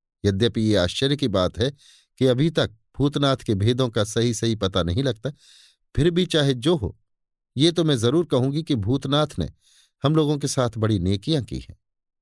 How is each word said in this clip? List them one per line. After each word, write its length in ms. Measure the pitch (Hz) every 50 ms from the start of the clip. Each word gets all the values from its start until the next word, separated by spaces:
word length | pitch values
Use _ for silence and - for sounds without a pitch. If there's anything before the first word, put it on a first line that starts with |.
| _ _ _ _ -
यद्यपि 380 | 101 98 95 117 117 - 117 110
ये 140 | 107 104
आश्चर्य 400 | 95 90 90 - - 135 139 147
की 120 | 135 139 117
बात 300 | 95 95 90 85 - -
है 140 | 120 139 - _ _ - - _ _ _ _ -
कि 80 | 131
अभी 240 | 131 123 123 147 165
तक 200 | 160 165 127 107 - _ _ _ _
भूतनाथ 400 | - 135 147 147 147 143 139 135
के 180 | - - - 107
भेदों 340 | 92 101 117 127 120 131 120
का 160 | 110 117 104
सही-सही 500 | 107 - 117 117 120 113 - 117 113 113
पता 280 | 110 101 95 - 95 85
नहीं 200 | 85 92 120 139
लगता, 280 | 135 110 - - 143 143 _ _ - - - - _ _ _ _ _ -
फिर 140 | - 143 180
भी 160 | 170 180 180
चाहे 280 | 170 165 156 143 139 135
जो 220 | 123 113 160 185
हो, 220 | 143 101 82 - _ _ _ _ _ _ _ _ _ _ _ -
ये 160 | 123 147 175 165
तो 120 | 175 165
मैं 140 | 156 143 117
जरूर 260 | 107 120 139 170 170
कहूंगी 380 | - 143 127 123 139 139 160 160
कि 120 | - 147
भूतनाथ 640 | 113 98 107 131 139 - 135 139 147 156 151 - -
ने 120 | 80 71 - _ _ _ _ _ _ _ _ _ -
हम 120 | 139 156
लोगों 220 | 160 151 143 151 143
के 100 | 147 127
साथ 300 | - 139 123 117 113 110
बड़ी 200 | 110 110 110 95
नेकियां 440 | 85 92 101 98 - 147 160 143 113
की 140 | - - 64
हैं। 180 | - - - _ _ _ _ _ _ _ _ _